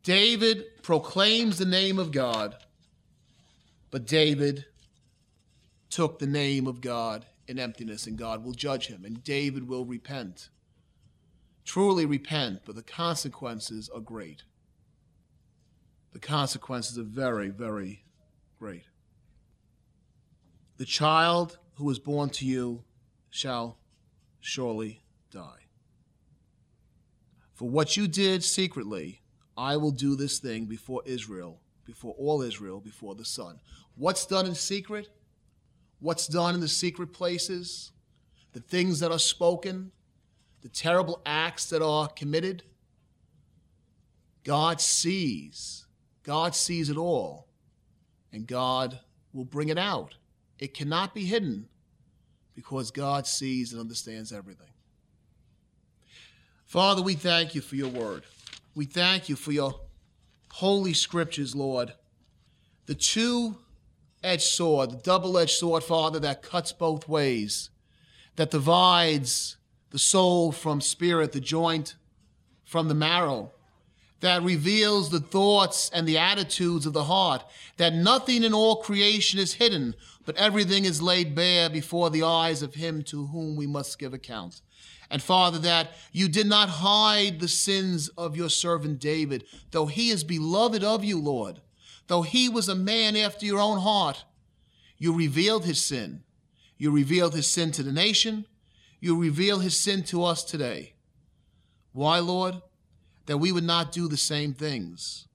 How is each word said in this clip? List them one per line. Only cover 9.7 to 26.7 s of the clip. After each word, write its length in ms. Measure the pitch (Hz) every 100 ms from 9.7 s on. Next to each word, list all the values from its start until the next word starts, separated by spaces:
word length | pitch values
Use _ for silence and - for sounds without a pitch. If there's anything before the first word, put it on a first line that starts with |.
| 127
repent. 640 | 123 120 - 135 101 85 - _ _ _ _ _ _ _ _ _ _ _
Truly 400 | - 180 202 185
repent, 560 | 151 143 - 156 123 95
but 100 | -
the 80 | 107
consequences 1040 | - - 170 156 139 - 123 113 - 110 110
are 100 | 113
great. 440 | 107 113 85 76 _ _ _ _ _ _ _ _ _ _ _ _ _ _ _ _ _
The 60 | 110
consequences 760 | - 147 135 - - 123 113 120
are 60 |
very, 460 | 110 117 131 110 98
very 560 | 98 117 107 95 104 _ _ _ _ _ _
great. 260 | 107 90 _ _ _ _ _ _ _ _ _ _ _ _ _ _ _ _ _ _ _ _
"The 80 |
child 720 | 131 - 151 160 170 175 170 - _
who 140 | - 143
is 100 | 123
born 300 | 143 147 143
to 140 | -
you 380 | 135 131 123 120 _ _ _ _ _
shall 500 | - 139 120 117 - _ _ _ _ _ _
surely 640 | - - 123 110 110 110 _ _ _
die. 380 | 95 80 - _ _ _ _ _ _ _ _ _ _ _